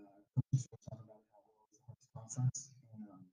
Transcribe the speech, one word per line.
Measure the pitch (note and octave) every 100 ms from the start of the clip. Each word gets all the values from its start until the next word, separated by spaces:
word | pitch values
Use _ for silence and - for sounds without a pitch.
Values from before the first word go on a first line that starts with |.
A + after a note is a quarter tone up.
| - - -
Coach | - -
Fisher | B2+ -
were | - -
talking | A2 -
about | - _
how | - -
we're | _
always | _ _
the | -
hardest | - _
conference. | - A#2 - B2+ - - - -
And, | - G#2+
um, | - -